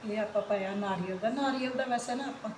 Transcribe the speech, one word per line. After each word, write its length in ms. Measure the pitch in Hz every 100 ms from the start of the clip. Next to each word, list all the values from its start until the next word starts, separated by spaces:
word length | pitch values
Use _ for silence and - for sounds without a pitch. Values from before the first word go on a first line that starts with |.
ਇਹ 140 | 220 214
ਆਪਾਂ 240 | 208 208
ਪਾਇਆ 320 | - 202 190
ਨਾਰੀਅਲ 440 | 202 202 185 185 185
ਦਾ। 100 | 214
ਨਾਰੀਅਲ 440 | 269 269 262 254
ਦਾ 120 | 254
ਵੈਸੇ 300 | 262 240 -
ਨਾ 100 | 247
ਆਪਾਂ 260 | 277 - 220